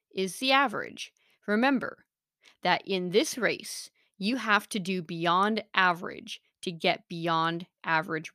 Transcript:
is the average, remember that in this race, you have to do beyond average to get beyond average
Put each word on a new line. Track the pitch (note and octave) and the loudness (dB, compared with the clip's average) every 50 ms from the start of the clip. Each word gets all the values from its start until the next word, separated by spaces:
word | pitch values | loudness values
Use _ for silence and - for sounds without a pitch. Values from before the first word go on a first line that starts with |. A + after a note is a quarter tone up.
| _ _ _ | _ _ _
is | G3 F#3+ F#3+ F3+ - | -4 -4 -4 -4 -2
the | C4 C4 C4+ | 2 4 4
average, | C4+ C#4+ B3 G#3 - D2 - - - - - _ _ _ _ _ _ _ - | 4 4 2 0 -4 -6 -8 -10 -12 -14 -14 _ _ _ _ _ _ _ 0
remember | G#3 A3 A#3+ C4+ C#4 A#3 - - - - _ _ _ _ _ _ _ _ _ - _ _ - | 2 4 4 4 4 2 0 -4 -8 -12 _ _ _ _ _ _ _ _ _ -20 _ _ 2
that | F3+ F3 - - | 2 2 2 2
in | - G3 F#3 F3+ F3+ | -2 -2 -2 -2 2
this | E3+ A3 D#4+ - - | 2 2 2 2 0
race, | C4+ G#3+ E3+ D3+ - - - - - - - _ _ _ _ _ | 0 0 0 0 -2 -6 -12 -12 -12 -14 -16 _ _ _ _ _
you | - F#3+ G3+ B3+ | -6 -2 -2 -2
have | C4 G#3+ A3+ G#3 G#3 G#3 - | -2 2 2 2 2 2 0
to | - A3 | -6 -6
do | F3 F3+ F#3+ F#3 E3 | -4 -2 -2 -4 -4
beyond | - F3 E3 E3 E3+ E3+ F3+ G3 G#3 A3 G#3+ - - - | -6 -6 -2 2 2 4 4 4 2 0 -2 -4 -2 2
average | G3 F#3+ F3+ F3 E3 F#3+ - E3+ - - G#3+ - - _ _ _ _ - | 2 4 4 2 0 -4 -10 -10 -12 -12 -14 -16 -16 _ _ _ _ -8
to | F#3+ | -8
get | E3+ E3 - F3+ - - - _ | -6 0 0 0 0 0 -4 _
beyond | F3+ E3+ E3 E3+ E3 D#3+ D#3+ E3 E3 E3+ F3+ - _ _ - | -8 -4 -2 0 0 2 0 0 -2 -4 -8 -12 _ _ -4
average | - E3 D#3+ D#3+ G3+ E3 D#3 E3 - | 0 0 0 0 0 -4 -6 -6 -8